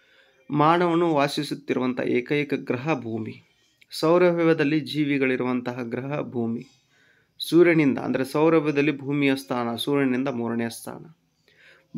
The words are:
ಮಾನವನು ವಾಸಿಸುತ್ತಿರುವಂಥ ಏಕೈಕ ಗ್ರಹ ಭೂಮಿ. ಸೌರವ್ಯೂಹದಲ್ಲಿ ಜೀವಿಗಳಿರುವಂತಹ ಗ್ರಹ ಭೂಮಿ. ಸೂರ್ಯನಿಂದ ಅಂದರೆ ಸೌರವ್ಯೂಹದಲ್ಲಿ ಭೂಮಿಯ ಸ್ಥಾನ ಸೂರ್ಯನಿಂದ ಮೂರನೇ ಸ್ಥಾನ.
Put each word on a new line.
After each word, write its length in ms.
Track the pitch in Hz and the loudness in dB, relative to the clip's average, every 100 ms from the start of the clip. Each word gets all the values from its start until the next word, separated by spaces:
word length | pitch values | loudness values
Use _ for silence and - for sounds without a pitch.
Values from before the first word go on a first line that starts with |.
| _ _ _ _ - | _ _ _ _ -4
ಮಾನವನು 640 | 147 156 175 175 165 170 | 2 4 4 2 2 2
ವಾಸಿಸುತ್ತಿರುವಂಥ 840 | 147 143 151 147 147 - 127 127 123 | 2 0 -2 -6 -8 -4 -2 0 -2
ಏಕೈಕ 540 | 131 123 123 147 143 | -2 -2 0 -2 -2
ಗ್ರಹ 460 | 139 - 123 151 143 | -4 -4 -4 -2 -4
ಭೂಮಿ. 420 | 113 113 110 - _ _ _ _ _ | -4 -8 -8 -12 _ _ _ _ _
ಸೌರವ್ಯೂಹದಲ್ಲಿ 920 | - 160 175 180 170 165 156 147 156 | -2 2 6 4 4 2 4 2 0
ಜೀವಿಗಳಿರುವಂತಹ 1000 | 123 143 143 139 131 127 127 123 120 123 | -2 -2 0 0 0 0 0 -2 -4 -8
ಗ್ರಹ 380 | 117 120 135 147 | -6 -6 -6 -6
ಭೂಮಿ. 460 | 123 120 113 117 - _ _ _ _ _ _ _ | -6 -4 -4 -6 -10 _ _ _ _ _ _ _
ಸೂರ್ಯನಿಂದ 600 | - 160 175 160 143 117 | 0 4 6 6 2 0
ಅಂದರೆ 260 | - 127 | -2 -2
ಸೌರವ್ಯೂಹದಲ್ಲಿ 720 | 131 151 165 160 151 143 147 135 | -2 2 4 4 2 0 0 -2
ಭೂಮಿಯ 380 | 135 143 139 135 | -4 0 2 0
ಸ್ಥಾನ 400 | - 123 120 113 | -4 -4 -4 -4
ಸೂರ್ಯನಿಂದ 520 | - 143 135 123 139 | -2 0 0 0 -2
ಮೂರನೇ 420 | 120 117 117 117 | -4 -4 -4 -4
ಸ್ಥಾನ. 360 | - 123 123 - _ _ _ _ _ - _ _ | -8 -14 -16 -18 _ _ _ _ _ -20 _ _